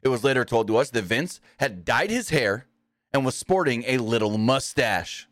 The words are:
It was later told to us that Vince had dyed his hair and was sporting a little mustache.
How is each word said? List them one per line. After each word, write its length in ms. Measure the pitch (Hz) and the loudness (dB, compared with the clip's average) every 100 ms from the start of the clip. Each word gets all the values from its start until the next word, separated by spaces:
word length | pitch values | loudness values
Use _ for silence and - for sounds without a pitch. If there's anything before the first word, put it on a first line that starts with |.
It 80 | 131 | 0
was 140 | 123 | 0
later 220 | 127 131 117 | 2 0 2
told 220 | 120 107 | 0 2
to 100 | 110 | 2
us 120 | 143 | 2
that 120 | 117 | -2
Vince 360 | 92 113 175 - _ _ | -2 -2 -2 -8 _ _
had 260 | 135 92 87 | -4 -4 -2
dyed 240 | 120 190 | 0 2
his 200 | 233 233 | -2 -2
hair 380 | 156 110 104 - _ _ _ _ | 0 2 0 -6 _ _ _ _
and 120 | 143 131 | -2 -2
was 100 | - | -4
sporting 480 | - 190 160 120 120 | 0 0 2 0 -2
a 120 | 131 | -2
little 400 | 110 117 107 107 | 0 0 0 2
mustache. 920 | 110 135 - - 120 95 87 - - | 2 2 0 -2 0 0 -4 -12 -18